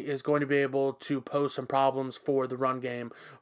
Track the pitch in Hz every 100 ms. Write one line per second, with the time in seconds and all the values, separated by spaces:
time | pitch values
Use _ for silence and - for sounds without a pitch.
0 | 143 135 - 147 139 143 135 135 139 139
1 | - 139 - 143 139 - 127 135 135 131
2 | 131 - - 139 131 127 131 127 123 120
3 | 117 - - -